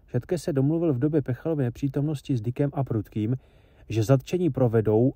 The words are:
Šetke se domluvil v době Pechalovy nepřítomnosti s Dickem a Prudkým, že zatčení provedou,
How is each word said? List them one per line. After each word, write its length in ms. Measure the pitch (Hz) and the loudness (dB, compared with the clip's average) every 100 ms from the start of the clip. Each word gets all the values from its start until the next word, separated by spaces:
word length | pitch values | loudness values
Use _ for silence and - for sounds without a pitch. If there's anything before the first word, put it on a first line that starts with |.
| _ | _
Šetke 320 | 123 - 175 | -6 -4 -4
se 160 | - | -2
domluvil 400 | 139 135 165 170 | 0 2 2 0
v 60 | 123 | 0
době 220 | 147 156 | 0 0
Pechalovy 420 | 131 120 165 151 | -2 -4 -4 -2
nepřítomnosti 760 | 120 - 143 143 147 147 - 127 | -2 -2 -4 -2 -4 -4 -4 -4
s 40 | |
Dickem 280 | 110 123 143 | -4 -2 -2
a 100 | 143 | -2
Prudkým, 540 | 127 113 - 113 107 131 _ _ _ _ - | -2 -4 -4 -4 -2 -4 _ _ _ _ -4
že 140 | 110 | 0
zatčení 460 | 107 135 - 180 175 | 4 2 2 -2 0
provedou, 640 | 135 123 113 107 107 127 | 2 2 2 4 4 2